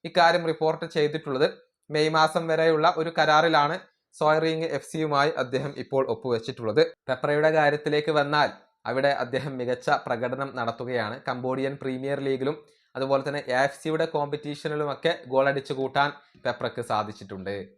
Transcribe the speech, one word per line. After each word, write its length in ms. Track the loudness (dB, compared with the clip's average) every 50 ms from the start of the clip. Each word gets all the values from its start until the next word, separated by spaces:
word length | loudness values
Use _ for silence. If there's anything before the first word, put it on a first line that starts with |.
| -10 0
ഇക്കാര്യം 380 | 2 6 6 6 6 4 0 -2
റിപ്പോർട്ട് 360 | -2 0 0 0 0 -2 -6 -4 0
ചെയ്തിട്ടുള്ളത്. 500 | 0 0 0 0 -4 -6 -4 0 2 2 0 0 -6 _ _ _ _ _ -6 0
മെയ് 140 | 0 0 2 4
മാസം 300 | 4 4 4 2 -2 0 0
വരെയുള്ള 360 | 0 4 4 4 4 6 4 2 2 2
ഒരു 100 | -4 -2 0 2
കരാറിലാണ് 580 | 4 6 6 6 6 6 4 4 4 2 0 -6 -8 _ _ _ _ _ _ 0
സോയറിംഗ് 500 | 2 4 4 4 2 0 0 0 -2 -4 -4 -6
എഫ് 120 | -6 -6
സിയുമായി 400 | -4 -4 -2 2 2 2 2 2 2 -2 -4
അദ്ദേഹം 300 | -2 -2 -4 -4 -4 -8 -10 -8
ഇപ്പോൾ 180 | -2 0 0 0 0 -2
ഒപ്പുവെച്ചിട്ടുള്ളത്. 680 | -4 -2 -2 -2 -2 -2 -6 -10 -6 -4 0 2 2 2 2 0 _ _ -4
പെപ്രയുടെ 420 | -4 -2 0 0 0 2 2 4 4 4
കാര്യത്തിലേക്ക് 560 | 4 4 2 0 -2 0 0 0 0 2 0 0
വന്നാൽ 300 | 0 2 2 2 2 0 -2 -10 _ _ _ _ _ -4
അവിടെ 220 | -2 0 2 2 0 0
അദ്ദേഹം 300 | -4 -4 -4 -4 -4 -6 -6 -6
മികച്ച 300 | -4 -4 -4 -2 0 0 0 0 0
പ്രകടനം 460 | -4 -4 -4 -2 -4 -4 -6 -6 -8 -6 -6
നടത്തുകയാണ്. 580 | -4 -4 -4 -6 -8 -4 -2 -2 -2 -4 -6 -8 -8
കംബോഡിയൻ 480 | -8 -6 -4 -4 -4 -2 -2 -4 -4 -6 -6
പ്രീമിയർ 360 | -8 -8 -6 -6 -4 -4 -4 -4 -2
ലീഗിലും 300 | -2 -2 -2 -2 -4 -4 -6 -14 _ _ _ _ _ _
അതുപോലെ 260 | -6 -2 0 0 0 0
തന്നെ 160 | -4 -6 -6 -4 -2 0
എ 40 | 0 0
എഫ് 140 | 0 -2 -6
സിയുടെ 260 | -4 -4 -2 -2 -2 -2 0
കോമ്പറ്റീഷനിലുമൊക്കെ 1000 | -4 -2 -2 -6 -8 -6 -10 -10 -8 -6 -6 -4 -4 -4 -4 -6 -2 -2 -2 -2 -2 -6 0
ഗോൾ 140 | 2 2 4 4
അടിച്ചു 240 | 0 -2 -4 -6 -4 -4
കൂട്ടാൻ 280 | -4 -2 2 2 0 0 -2 -8 _ _ _ -6 -4
പെപ്രക്ക് 380 | -4 -4 -2 -6 -6 -6 -6 -4 -2
സാധിച്ചിട്ടുണ്ട്. 640 | -2 -2 -2 -4 -8 -14 -14 -12 -12 -8 -6 -6 -6 -6 -8 -12 _